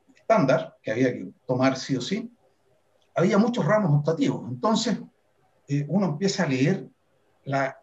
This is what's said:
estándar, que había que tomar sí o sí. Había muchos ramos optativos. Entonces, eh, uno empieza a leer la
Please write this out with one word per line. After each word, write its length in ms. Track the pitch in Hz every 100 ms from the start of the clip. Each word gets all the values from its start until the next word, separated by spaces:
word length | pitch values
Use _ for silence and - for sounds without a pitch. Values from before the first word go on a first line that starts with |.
| _ _
estándar, 600 | - 214 131 127 - -
que 100 | -
había 200 | 113 131
que 160 | 104 92 - -
tomar 300 | 123 135 131
sí 220 | - 127
o 40 |
sí. 300 | - 208 - - _ _ _ _ _ _ _
Había 240 | - 190 226
muchos 280 | 240 233 165
ramos 260 | 214 175
optativos. 580 | 143 - - 269 117 117
Entonces, 500 | 123 214 214 226 185 - _ _ _ _ _ -
eh, 180 | 143 147
uno 160 | 190 226
empieza 380 | 147 190 -
a 40 | 151
leer 400 | 131 143 - - _ _ _ _ _
la 340 | - 135 131 -